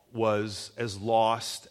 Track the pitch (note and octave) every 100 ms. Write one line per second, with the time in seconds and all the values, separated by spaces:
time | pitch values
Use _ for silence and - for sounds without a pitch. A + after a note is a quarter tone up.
0 | _ A#2 A2 G#2+ G#2+ G2 - - A#2+ G2
1 | G#2+ A2+ A2+ A2+ - - -